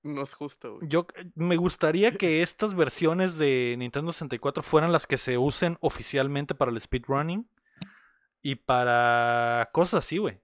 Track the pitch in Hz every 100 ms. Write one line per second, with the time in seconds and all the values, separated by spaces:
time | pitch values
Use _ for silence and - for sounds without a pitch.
0 | 151 143 139 - 147 - 120 101 160 160
1 | 170 - 180 - 175 170 180 - 156 165
2 | 214 175 180 156 170 - 214 185 143 -
3 | 160 175 185 160 147 131 123 120 123 139
4 | 165 - 147 120 139 160 - 160 165 165
5 | - 131 - 123 139 - 175 170 151 -
6 | 117 139 135 143 147 143 127 113 - 131
7 | 117 139 160 190 240 _ _ _ - -
8 | _ _ _ _ 143 135 - 127 123 120
9 | 120 120 120 120 120 120 113 - 180 185
10 | - 170 202 98